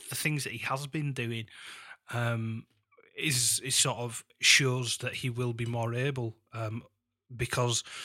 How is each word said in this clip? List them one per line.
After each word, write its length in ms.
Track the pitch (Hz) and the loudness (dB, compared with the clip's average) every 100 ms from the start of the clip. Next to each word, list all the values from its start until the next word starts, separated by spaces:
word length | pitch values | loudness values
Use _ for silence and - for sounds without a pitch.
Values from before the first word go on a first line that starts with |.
| - | -8
the 80 | - | -2
things 260 | 156 151 | 0 0
that 80 | 127 | -2
he 60 | 117 | -6
has 300 | - 135 143 | -4 -4 -4
been 240 | 160 147 | -4 -2
doing, 320 | 127 117 113 107 - - - - - - | -2 -4 -4 -8 -14 -16 -16 -18 -18 -6
um, 540 | 120 120 117 113 113 - _ _ - - - | -2 0 0 -2 -6 -10 _ _ -20 -16 -4
is, 440 | 151 123 120 - | 0 2 4 2
is 140 | 131 - | 2 2
sort 220 | 143 113 | 4 0
of 260 | 120 113 - - | -4 -8 -14 2
shows 560 | - - 135 127 117 - | 8 8 6 2 0 -2
that 160 | 123 | -4
he 160 | - 131 | -4 -4
will 220 | 120 123 | -2 -2
be 140 | 117 117 | -2 -2
more 280 | 120 113 | 0 0
able, 400 | 120 139 131 117 - _ | 0 0 0 -4 -6 _
um, 280 | 113 110 113 - _ _ _ - 117 | -6 -4 -6 -10 _ _ _ -10 -4
because 480 | 120 - 123 113 - - | 0 2 2 2 -2 -10